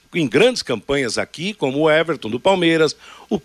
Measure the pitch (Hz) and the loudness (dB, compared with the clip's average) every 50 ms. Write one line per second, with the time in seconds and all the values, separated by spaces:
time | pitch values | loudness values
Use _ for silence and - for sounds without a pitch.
0 | _ _ - 175 151 117 - 147 220 254 247 - - - 123 104 - - 139 143 | _ _ -4 -4 -2 0 2 4 4 2 2 -2 -4 -6 -6 -6 -4 -4 -4 -2
1 | 131 110 95 110 95 - - - 170 208 208 - 156 135 135 143 160 156 151 160 | -2 -2 -4 -6 -6 -6 -10 -10 -10 -10 -6 -4 -4 -4 0 0 2 2 2 2
2 | 165 165 147 - - 107 113 123 - 190 196 180 170 165 165 160 160 143 - - | 2 0 -4 -6 -6 -6 -6 0 2 2 2 4 2 2 4 4 2 0 0 -6
3 | - - - - - - 220 165 | -16 -20 -20 -20 -8 -6 -6 -6